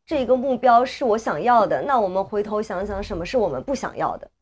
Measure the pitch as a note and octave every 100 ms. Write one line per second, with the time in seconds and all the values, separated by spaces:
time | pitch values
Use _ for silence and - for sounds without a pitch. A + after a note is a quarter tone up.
0 | - D4+ A#3+ B3+ C4+ B3 B3+ A#3 B3+ -
1 | C4 A3 A3+ D#3 A3 A#3+ F#3 C#3+ D3+ B3+
2 | G3 F#3 F#3+ G#3 G#3 G#3+ G#3+ F#3 G3+ G3
3 | G3+ F#3 F3 C4 G3 C3 - C4+ - -
4 | D3+ E2+ - _